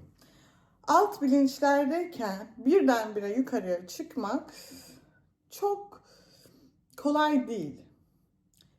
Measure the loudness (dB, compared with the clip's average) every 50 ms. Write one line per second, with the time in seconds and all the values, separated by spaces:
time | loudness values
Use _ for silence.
0 | -20 -20 _ _ _ _ _ _ _ _ _ _ _ _ _ _ -2 2 4 4
1 | 4 4 0 -2 0 2 4 4 4 2 2 0 2 2 4 4 2 0 -2 -2
2 | -4 -6 -8 -8 -6 -6 -6 -8 -12 -16 -14 -2 2 4 4 6 6 4 2 2
3 | 0 -4 -6 -6 -4 -4 -2 -2 -4 -2 -4 -4 -2 -4 -4 -6 -6 -12 -14 -14
4 | -14 -12 -8 -8 -6 -4 -4 -6 -8 -10 -20 -20 -20 -20 -20 -20 -20 -20 -20 -20
5 | _ _ _ _ _ _ _ _ _ _ -12 -4 -4 -2 -2 -4 -8 -18 -20 -20
6 | _ _ _ _ _ _ _ _ _ -20 _ _ _ _ _ _ _ _ _ -4
7 | -2 0 2 2 2 2 2 0 -2 -2 -8 -8 -8 -10 -12 -16 -20 _ _ _
8 | _ _ _ _ _ _ _ _ _ _ _ _ _ _ _